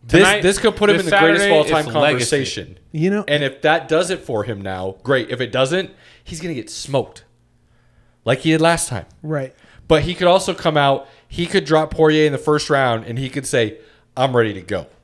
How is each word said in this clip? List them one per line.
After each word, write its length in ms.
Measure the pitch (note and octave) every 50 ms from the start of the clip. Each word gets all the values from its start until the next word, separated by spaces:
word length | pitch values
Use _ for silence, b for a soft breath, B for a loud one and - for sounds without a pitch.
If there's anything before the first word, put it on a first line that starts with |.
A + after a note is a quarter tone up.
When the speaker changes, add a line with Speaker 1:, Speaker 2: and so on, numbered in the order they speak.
| _
Speaker 1:
This, 200 | A#2 - E3 F3
Speaker 2:
Tonight, 180 | F#3 G3+ G#3
Speaker 1:
this 160 | F#3 F#3 G3
could 180 | - - A3 G#3
put 140 | - G#3 G#3
him 80 | G3+
Speaker 2:
this 80 | - -
Speaker 1:
in 60 | E3
the 80 | D3+ G3
greatest 260 | G3+ - - - G3+
of 60 | G3+
all 120 | E3+ D#3 D3
Speaker 2:
Saturday, 60 | -
Speaker 1:
time 140 | D#3 D#3 D3
Speaker 2:
it's 100 | C3+ A2+
legacy. 140 | D#3 C#3+ D3+ D3
Speaker 1:
conversation. 640 | B2 A#2+ A2+ D#3 C#3+ C3+ - - A2 F2+ - F2+ - _ _
Speaker 3:
You 180 | - D#3 D#3 F#3+
know 140 | G3+ G#3 G3
Speaker 1:
And 160 | - D3 D3 C#3+
if 180 | C3+ C3 -
that 260 | - D3+ D#3 E3+ -
does 220 | - D#3 D#3+ F3+ E3+
it 120 | F#3 D#3+
for 220 | - - B2+ G#2+ G#2
him 160 | A2+ A2 G2
now, 360 | G2 G2 F#2+ F#2 F#2 F#2+ F#2+ _ _
great. 260 | B2 C#3 C3 A#2+ -
If 100 | B2+ A#2
it 120 | C3 A2+
doesn't, 400 | G#2+ B2+ C3+ C3+ E3+ F#3 F#3+ - - b b b b b b
he's 180 | - F3+ D#3
gonna 140 | E3 F3 D#3+
get 160 | C3 - -
smoked 520 | - - - - C3+ C3+ G#2+ - - - _ _ _ _ _ _ _ _ _ _ _ _ _ _ _ _ _ _ _ _ _
like 140 | A2+ B2 -
he 120 | - E3
did 100 | D#3+ D#3
last 260 | D#3+ E3+ E3+ D#3 - -
time. 160 | B2+ G2 E2 _ - _
Speaker 3:
Right. 320 | - D3+ D#3 D3 C3+ C3 _ b b b b b b
Speaker 1:
But 140 | - - - C#3+
he 120 | E3+ F3+
could 120 | - F3+
also 280 | F3 F3+ F#3+ F#3 - F3
come 220 | - - F3 D3+
out, 300 | D3 C#3+ C#3 C#3 - B B B B B
he 180 | B - - E3+
could 200 | E3+ - F#3+ D#3+
drop 260 | C#3+ D#3 D#3 D#3 D3+
Poirier 340 | - - D#3+ D#3 D#3 D#3 D#3
in 60 | D3+
the 60 | C#3 B2+
first 320 | - D3+ D3+ D3+ - -
round, 340 | D3+ C#3 C3+ B2 A#2 A2+ G#2+
and 140 | A2+ A#2 B2
he 100 | C3+ B2+
could 160 | B2 C#3 C3
say, 320 | - - B2+ A2+ G#2+ D3+ B B B B B B B _
"I'm 180 | - B2+ C3+ B2
ready 180 | A#2+ A2+ A2 G2+
to 80 | F#2+
go." 260 | E2+ E2+ G2+ F2+ D#2 - _ _